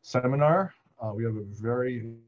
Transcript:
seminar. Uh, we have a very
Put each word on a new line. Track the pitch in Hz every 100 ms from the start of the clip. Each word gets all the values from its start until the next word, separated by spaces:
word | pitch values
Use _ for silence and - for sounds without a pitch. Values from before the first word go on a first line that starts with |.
seminar. | - 123 127 139 147 175 190 _ _ _
Uh, | 113
we | 104
have | 113 107
a |
very | 101 101 113 123 127 120 113 113